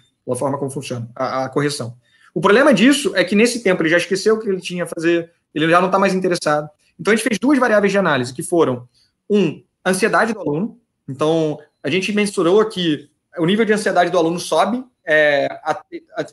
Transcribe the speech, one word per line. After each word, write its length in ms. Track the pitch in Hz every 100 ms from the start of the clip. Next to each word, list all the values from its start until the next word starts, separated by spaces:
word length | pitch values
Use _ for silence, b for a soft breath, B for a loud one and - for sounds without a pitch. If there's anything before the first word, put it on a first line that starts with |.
| _ _
pela 120 | - 123
forma 200 | 143 135
como 140 | 139
funciona 400 | 135 131 123 120
a, 300 | - 127 127
a 40 | 131
correção. 480 | 147 143 143 120 - b b b
O 80 | -
problema 320 | 175 208 294
disso 420 | 208 240 277 - 190
é 80 |
que 100 | 180
nesse 280 | 202 233 240
tempo 180 | 196 180
ele 80 | 165
já 60 | 175
esqueceu 400 | 170 190 208 220
o 20 |
que 100 | 214
ele 120 | 190
tinha 240 | - 180
a 20 | 170
fazer, 460 | - 165 170 165 _ _
ele 160 | 156 160
já 120 | 170
não 100 | 185
tá 80 | 196
mais 160 | 196
interessado. 560 | 185 185 170 - 151 151 - _ -
Então 140 | 170
a 40 | 220
gente 100 | 254
fez 120 | 214
duas 200 | 254 285
variáveis 320 | 240 214 202
de 80 | 196
análise, 340 | 180 143 123
que 100 | 131
foram, 460 | 165 175 139 127 - _ _ _ -
um, 340 | 208 165 - _ _
ansiedade 480 | 180 190 220 170 220
do 80 | 214
aluno. 380 | 160 147 226 - _ _ -
Então 500 | 131 151 165 156 143 B _
a 80 | 156
gente 220 | 175 190
mensurou 520 | 208 202 202 165 196 214
que 440 | 190 175 147 - _ _ 160
o 80 |
nível 200 | 165 208
de 80 | 214
ansiedade 380 | 208 202 175 175
do 80 | 175
aluno 200 | 160 170
sobe, 460 | - 160 202 247 - _
é, 440 | - 156 151 143 139 -
a, 180 | 156 156 - 170 - -
a, 60 | 151